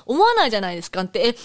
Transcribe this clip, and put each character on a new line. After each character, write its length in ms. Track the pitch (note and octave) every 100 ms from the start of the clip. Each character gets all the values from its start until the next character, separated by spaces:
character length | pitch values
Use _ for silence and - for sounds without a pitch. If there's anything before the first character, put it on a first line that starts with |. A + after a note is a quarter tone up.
| -
思 160 | C#4+
わ 120 | A4+
な 120 | A4+ C#4+
い 60 |
じ 60 | G#3+
ゃ 40 |
な 120 | F#3+
い 20 | F3
で 60 |
す 100 | -
か 100 | F#3
っ 60 | F#3
て、 220 | G3 A#3
え、 60 | A#3